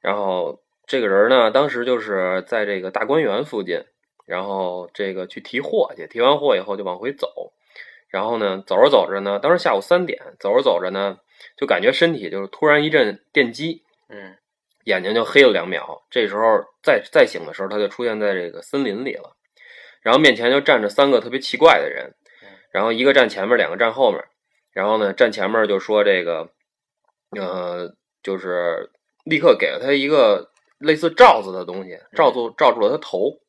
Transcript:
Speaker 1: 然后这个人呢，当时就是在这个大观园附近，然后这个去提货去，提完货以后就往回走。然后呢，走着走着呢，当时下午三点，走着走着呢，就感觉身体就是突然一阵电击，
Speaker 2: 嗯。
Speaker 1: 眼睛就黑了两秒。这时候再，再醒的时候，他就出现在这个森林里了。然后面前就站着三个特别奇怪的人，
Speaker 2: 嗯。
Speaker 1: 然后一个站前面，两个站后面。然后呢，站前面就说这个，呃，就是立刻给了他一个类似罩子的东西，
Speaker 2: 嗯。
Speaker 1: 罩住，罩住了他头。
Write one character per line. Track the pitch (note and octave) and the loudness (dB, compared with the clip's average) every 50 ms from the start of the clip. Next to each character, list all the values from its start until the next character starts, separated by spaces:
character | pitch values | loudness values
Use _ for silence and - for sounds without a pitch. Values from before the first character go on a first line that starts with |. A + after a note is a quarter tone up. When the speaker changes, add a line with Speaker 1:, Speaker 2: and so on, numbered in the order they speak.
Speaker 1:
然 | - F#2+ G2 | -4 -4 -4
后 | G#2 G2+ F#2+ F#2 F2+ E2+ D2 C#2+ _ _ _ _ _ _ | -4 -4 -4 -4 -4 -6 -6 -8 _ _ _ _ _ _
这 | - - C3 | -6 -4 -2
个 | A2+ G2+ | 0 2
人 | F#2+ G2 G#2 A#2+ | 2 4 4 6
呢， | C3 B2+ A#2 A2 | 6 4 4 4
当 | G#2 C3+ D3 C#3+ | 4 2 2 2
时 | C3 A#2+ A#2+ | -2 -4 -2
就 | B2+ B2+ A#2 | -2 -2 -4
是 | A2 A2 G2+ F#2+ F#2 F2+ F#2 F#2 F#2 | -4 -4 -4 -2 -2 -2 -4 -4 -6
在 | - A#2+ A2+ G#2+ | -6 -6 -4 -4
这 | G2+ G2+ F#2+ | -4 -6 -6
个 | F2+ F#2 | -6 -6
大 | - G2+ A2 | -6 -6 -2
观 | - C#3 D#3+ | 0 0 0
园 | D3+ A2 G2 A2 | 0 0 -2 -4
附 | D3 - - G#2+ | -6 -6 -8 -8
近， | F#2+ F2 E2+ D#2+ - _ _ _ _ _ _ _ _ | -6 -4 -6 -8 -8 _ _ _ _ _ _ _ _
然 | - - F2+ F#2+ | -10 -8 -8 -6
后 | G2+ G2 F#2+ F#2+ F2+ F2+ F2+ F2 F2 | -6 -6 -4 -4 -6 -6 -8 -12 -14
这 | _ - G2+ G2 F#2 | _ -8 -6 -6 -6
个 | F#2+ F2+ | -8 -10
去 | E2+ - F#2 | -10 -14 -18
提 | - - - - | -16 -8 -8 -8
货 | - - - A3 - - - | -6 -2 0 0 0 -2 -4
去， | - D#2+ | -16 -18
提 | - - A2+ | -12 -4 0
完 | A#2+ C3+ D3 C#3 | 2 2 2 2
货 | C#3+ C#3 A2 | 2 0 0
以 | F2+ | 0
后 | F#2+ G#2 G2 | -2 -6 -8
就 | G2+ G2 | -6 -6
往 | F#2 F2+ F2+ | -8 -8 -6
回 | G#2+ C3+ | -8 -10
走。 | C#3 - - - _ - - - _ _ _ _ _ - - - - _ _ _ | -6 -8 -10 -10 _ -14 -14 -14 _ _ _ _ _ -20 -20 -20 -20 _ _ _
然 | - F#2+ | -6 -6
后 | G2+ A2 A#2 | -4 -4 -2
呢， | A2 G#2+ G2 F#2+ F#2+ G2 | -2 -2 -4 -4 -6 -6
走 | - F#2+ | -2 2
着 | G2 B2 D3 | 4 4 6
走 | C#3 G#2+ F2 E2 | 4 4 2 2
着 | G2 G2 | -4 -6
呢， | G2 G2 G2+ G2+ | -4 -4 -4 -2
当 | - D3 | -2 -2
时 | F3 F3 | -2 -2
下 | - E3 A#2+ | -2 -2 -2
午 | A#2+ | -2
三 | A#2+ - F3 F3+ F3+ | 0 0 0 0 0
点， | D#3 - - - - - _ | -4 -8 -12 -12 -20 -20 _
走 | - G2 G#2+ | -4 0 0
着 | B2+ | 2
走 | C#3 C3 F#2+ F2 | 2 2 0 0
着 | F2+ F#2 | -4 -4
呢， | F#2+ G2 G2+ G2 F#2+ _ _ _ _ _ - - _ | -4 -4 -4 -4 -6 _ _ _ _ _ -20 -20 _
就 | - C#3+ | -10 -2
感 | C#3 F#2+ F2+ | -2 0 2
觉 | F#2+ A#2+ | 2 0
身 | C3+ - E3+ E3+ | 2 2 0 0
体 | D#3+ B2+ G2+ E2 | 0 -4 -8 -8
就 | - G2 | -8 -10
是 | G2 F#2+ | -10 -10
突 | - - D#3 | -6 -2 2
然 | D3+ D3 D3 D3 | 2 2 2 2
一 | D#3 | 2
阵 | D3+ D3 B2 G#2 G2 - _ _ | 2 2 2 0 -2 -8 _ _
电 | _ D3 C3 A#2 | _ 0 0 0
击， | A2+ B2 D3+ E3 E3+ - _ _ _ _ _ _ | -2 -8 -8 -8 -8 -10 _ _ _ _ _ _
Speaker 2:
嗯。 | A2 G2+ G2 F#2 F#2+ _ _ _ _ _ _ _ _ _ _ | -20 -20 -20 -20 -20 _ _ _ _ _ _ _ _ _ _
Speaker 1:
眼 | - G2 F#2 | -4 -4 -2
睛 | F2+ G2 A2 | -2 -2 -2
就 | A#2 A2 | -2 -2
黑 | - - C#3+ | 2 4 6
了 | C3+ B2 | 6 6
两 | G2+ F2+ E2+ | 6 2 -2
秒。 | F#2 F#2 D2 - - D2+ - _ _ | -4 -6 -8 -8 -10 -16 -18 _ _
这 | - B2+ A2 G2+ | -4 -2 -2 -2
时 | G2 | -2
候 | G#2 A2+ A2+ A2 F#2+ - - _ _ | 0 2 2 2 2 -2 -6 _ _
再， | - D#3 C3+ G#2+ - - | 0 0 0 0 -2 0
再 | - D#3+ B2+ | 2 2 2
醒 | G#2+ - E2+ E2 | 2 0 -12 -12
的 | D2+ - | -12 -10
时 | - | -10
候， | G2 F#2+ | -8 -6
他 | G#2 G#2 | -4 -4
就 | G#2 G2 | -4 -4
出 | - - B2 | -6 -6 -6
现 | A#2 A2 G#2+ | -6 -4 -2
在 | G#2 G2+ G2 | -2 -2 -2
这 | F#2 F2 E2+ | -4 -6 -8
个 | - E2+ | -12 -16
森 | - - - C#3 C#3 | -14 -6 -4 -4 -2
林 | A2+ G2 A2 | -2 -4 -6
里 | C3 C3+ - | -8 -8 -10
了。 | - - - _ _ _ _ _ _ - - - - - - _ _ | -12 -16 -20 _ _ _ _ _ _ -20 -20 -20 -20 -20 -20 _ _
然 | _ A2 | _ 4
后 | A#2 C#3+ | 4 6
面 | D#3 C#3+ A#2 | 6 6 4
前 | G#2+ A#2 A#2+ | 4 2 2
就 | C3 C#3+ | 2 2
站 | C#3 - C#3+ A#2 | 4 4 2 2
着 | G#2+ G#2 | 2 0
三 | - - C#3 C#3 | 2 2 4 4
个 | C3+ A#2 | 4 0
特 | G#2+ A#2+ | 0 -2
别 | B2 C3+ | -10 -8
奇 | - - - | -8 -8 -2
怪 | - - E3 C3 E2 | 6 6 6 6 6
的 | C#2+ C#2+ | 0 -4
人， | - - - - _ _ _ _ _ _ | -8 -10 -12 -14 _ _ _ _ _ _
Speaker 2:
嗯。 | - - - _ _ _ | -20 -20 -20 _ _ _
Speaker 1:
然 | - F#2+ G#2 | -4 -2 -2
后 | A2+ | -2
一 | A#2 A2+ | -2 2
个 | B2+ - - | 2 4 4
站 | C#3 B2 | 4 4
前 | G#2+ - G2 F#2+ G#2+ | 2 0 -6 -2 0
面， | B2 | 0
两 | A2+ F2+ D2+ | 0 0 -2
个 | E2+ F#2+ | 0 -2
站 | A#2 A2+ | -2 -2
后 | A2+ B2+ C3+ A2 | 2 2 2 2
面。 | F#2 C#2+ - _ _ _ _ _ _ _ _ _ _ | 2 -2 -10 _ _ _ _ _ _ _ _ _ _
然 | G2 F#2+ | -4 -2
后 | G#2 A2 A2 | -2 0 0
呢， | G#2+ G2 F#2 | -2 -4 0
站 | - B2+ A2+ | 0 0 0
前 | G#2+ A2 F#2+ G2 | 0 -4 -4 -2
面 | A2 A2+ G#2+ | 0 0 0
就 | G#2 G2+ F#2+ | 0 -2 -4
说 | - - G#2+ G#2 G#2 | -2 -2 0 2 2
这 | G2+ G2 F2+ E2+ | 2 2 0 0
个， | E2+ E2+ D#2+ E2 - _ _ _ _ _ _ _ _ _ _ _ _ _ _ _ _ | -4 -6 -6 -8 -12 _ _ _ _ _ _ _ _ _ _ _ _ _ _ _ _
呃， | - G#2 F#2+ F2+ F#2 F#2 F2+ F2 F2 F2+ F2+ F2 _ _ _ _ _ _ | -10 -8 -8 -6 -6 -6 -8 -8 -8 -8 -10 -12 _ _ _ _ _ _
就 | _ G2 F#2+ | _ -8 -8
是 | F#2 F#2 F#2 F2+ F2 F2 E2+ E2 - - - _ _ _ _ _ _ _ | -6 -6 -6 -4 -2 -2 -4 -4 -6 -10 -14 _ _ _ _ _ _ _
立 | E3 D#3+ D#3 | -4 -2 2
刻 | D#3+ D#3+ A#2 | 4 4 4
给 | - - D2 | 4 2 -2
了 | C2+ - | -2 -4
他 | A#2+ C3+ | -2 0
一 | C#3+ C#3 C3+ C#3+ | 0 0 0 2
个 | D#3 D3 B2 G#2+ G2+ F2+ - _ _ _ _ _ _ _ | 4 4 4 4 4 2 -2 _ _ _ _ _ _ _
类 | C#3+ D3+ D#3 | 0 0 0
似 | D#3 E3 E3 | 2 0 -4
罩 | E3 - B3 A#3 D3 A#2 | 6 8 8 8 8 6
子 | G2 F#2+ | 0 -6
的 | F#2 F#2 F2+ | -8 -10 -10
东 | - F2+ G2 F#2+ | -8 -10 -10 -12
西， | F2+ F2 | -12 -16
Speaker 2:
嗯。 | - _ _ - | -20 _ _ -2
Speaker 1:
罩 | A2+ B2 C3 | 2 2 2
住， | A#2+ B2+ A#2 A2+ | 2 0 -6 -6
罩 | - - D#3 C#3 | -2 2 2 2
住 | - A#2 | 4 4
了 | G#2 G#2+ | 0 0
他 | C#3 D#3 | 0 -2
头。 | - - - F#2 G#2 C#3 - _ _ | -6 -8 -6 -4 -4 -4 -6 _ _